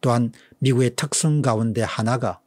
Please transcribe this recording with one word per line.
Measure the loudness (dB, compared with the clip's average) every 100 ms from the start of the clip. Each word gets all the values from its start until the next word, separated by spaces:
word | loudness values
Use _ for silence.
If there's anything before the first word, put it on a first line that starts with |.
또한 | 2 2 0 -4 _ _
미국의 | 0 2 2 0
특성 | -6 -2 0 2
가운데 | 2 0 0 -2
하나가 | -4 -2 -2 0 -2 -6